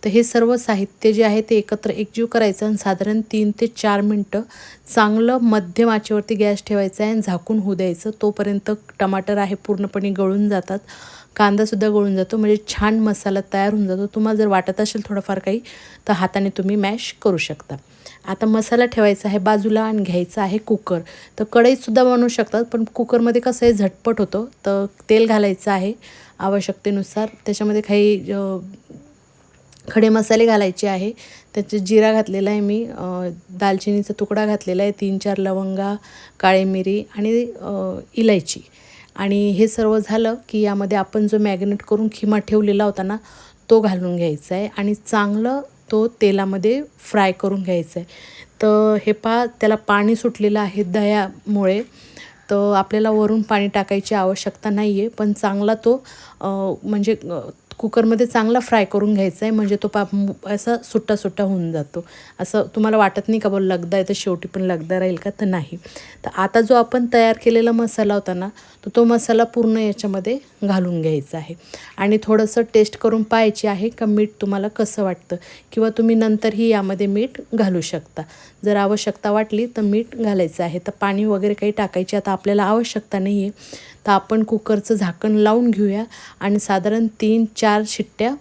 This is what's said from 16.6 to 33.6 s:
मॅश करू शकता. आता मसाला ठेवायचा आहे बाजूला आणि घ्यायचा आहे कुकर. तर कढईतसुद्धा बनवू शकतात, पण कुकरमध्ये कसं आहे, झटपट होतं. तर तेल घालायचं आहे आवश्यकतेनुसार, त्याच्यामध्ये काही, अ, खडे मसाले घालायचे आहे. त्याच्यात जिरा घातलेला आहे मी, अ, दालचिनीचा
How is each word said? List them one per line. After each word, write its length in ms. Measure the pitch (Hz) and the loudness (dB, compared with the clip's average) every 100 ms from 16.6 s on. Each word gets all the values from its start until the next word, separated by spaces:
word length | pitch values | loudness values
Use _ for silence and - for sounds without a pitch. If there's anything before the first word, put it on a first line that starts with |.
| 196 208 | -2 0
मॅश 400 | 196 233 - - | 0 -4 -8 -4
करू 140 | 214 175 | -2 0
शकता. 400 | - 151 - 143 _ _ - - | -4 -10 -12 -14 _ _ -20 -18
आता 220 | - 196 220 | -10 -2 0
मसाला 380 | 220 214 240 | 0 2 2
ठेवायचा 440 | 247 240 208 202 208 | 2 4 2 2 -2
आहे 100 | 202 | 0
बाजूला 440 | 190 214 208 214 | 2 2 2 0
आणि 200 | 220 220 | 0 -2
घ्यायचा 400 | 185 175 175 - | 0 -2 -2 -2
आहे 160 | 196 208 | -2 -2
कुकर. 400 | 214 214 - 175 170 - - - | -2 -4 -2 -4 -6 -20 -20 -8
तर 60 | |
कढईतसुद्धा 600 | 214 240 240 262 - 220 | 0 4 4 4 2 4
बनवू 240 | 254 247 240 | 4 4 2
शकतात, 360 | 240 226 214 | 0 -2 -2
पण 200 | 233 233 | -2 -4
कुकरमध्ये 560 | 220 - 233 240 233 240 | -4 -4 0 2 2 2
कसं 260 | 247 240 240 | 0 2 2
आहे, 60 | |
झटपट 480 | 208 196 - 233 226 | 4 0 -2 -4 -2
होतं. 240 | 196 196 | -2 -2
तर 420 | 240 _ - 196 196 _ - | -6 _ -4 -2 -4 _ 2
तेल 160 | 220 226 | 4 4
घालायचं 440 | 214 202 185 - | 4 2 0 -2
आहे 220 | 196 190 233 - - - _ | -2 -2 -6 -16 -20 -20 _
आवश्यकतेनुसार, 880 | 190 202 196 196 208 202 196 - 214 - - | -2 -2 -2 -4 -2 -2 -4 -4 -6 -6 -6
त्याच्यामध्ये 360 | 202 214 214 | -2 0 -2
काही, 500 | 208 208 208 202 156 | 0 2 4 2 -2
अ, 240 | 202 196 190 185 196 _ - - _ _ _ _ _ _ - - | -6 -4 -6 -10 -20 _ -20 -20 _ _ _ _ _ _ -20 -2
खडे 180 | 226 220 | 2 4
मसाले 380 | 220 214 226 226 | 4 2 4 4
घालायचे 400 | 214 196 180 202 | 4 2 -2 -4
आहे. 260 | 190 202 233 - - _ | -2 -4 -8 -20 -20 _
त्याच्यात 280 | - 202 208 | -8 -4 -4
जिरा 300 | 185 214 220 | 2 4 4
घातलेला 380 | 220 214 190 196 | 2 0 -2 -2
आहे 100 | 208 | 0
मी, 240 | 202 214 | -2 -2
अ, 440 | 233 - 180 180 180 170 _ | -4 -8 -8 -6 -8 -10 _
दालचिनीचा 640 | 180 | -2